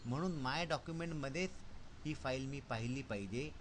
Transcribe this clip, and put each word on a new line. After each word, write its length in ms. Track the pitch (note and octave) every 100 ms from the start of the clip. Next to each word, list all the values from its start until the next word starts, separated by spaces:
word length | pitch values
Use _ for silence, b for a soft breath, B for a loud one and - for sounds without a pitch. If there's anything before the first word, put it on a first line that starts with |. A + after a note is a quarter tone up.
म्हणून 280 | A#2+ C3 F#3
माय 340 | D#3+ B2+ D3 E3+
डॉक्युमेंटमध्येच 840 | D3 E3 E3 E3+ D#3+ C#3 D3+ F#3 - - - - -
ही 100 | D3+
फाईल 320 | D3+ C3+ C3 C3+
मी 140 | C#3
पाहिली 420 | - A2+ A#2+ C3
पाहिजे. 480 | C3 G#2 G2 A2+ D3+ -